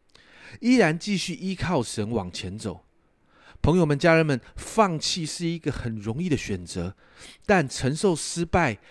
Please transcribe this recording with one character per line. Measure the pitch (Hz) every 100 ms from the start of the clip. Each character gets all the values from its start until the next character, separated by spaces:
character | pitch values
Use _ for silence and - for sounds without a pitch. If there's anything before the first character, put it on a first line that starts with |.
| _ _ _ - - -
依 | 226 254
然 | 170 165
继 | - 190
续 | -
依 | 160 185
靠 | 185 160 165
神 | 113 - 104
往 | 117 90
前 | - 95 104
走。 | 107 87 _ _ _ _ _ _ - -
朋 | - 180
友 |
们、 | 160 143
家 | 170
人 | 165
们， | 156 127 - -
放 | - - 202 156
弃 | - 185 156
是 | - 170
一 | 170
个 | 147
很 | - 120 110
容 | 104 120
易 | 175
的 | 131
选 | - 95
择， | 87 92 85 - _ - - -
但 | - 190 135
承 | - 127
受 | 156 202 160
失 | - 175 170
败、 | 185 151 104 -